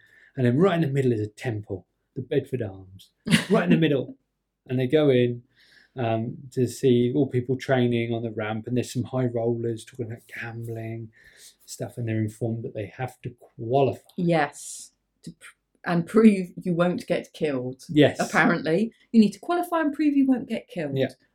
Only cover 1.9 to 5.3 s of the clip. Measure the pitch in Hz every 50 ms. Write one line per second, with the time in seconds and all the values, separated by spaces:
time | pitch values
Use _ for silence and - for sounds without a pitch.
1.9 | _ _ _ _ _ 131 120 - 156 139 - - - 120 113 98 95 95 95 -
2.9 | 95 92 - _ _ _ _ - 185 - - - 190 220 180 180 175 160 160 147
3.9 | 143 127 127 - - - _ _ _ _ _ _ _ _ _ - 127 127 131 127
4.9 | 151 156 151 143 131 123 123 120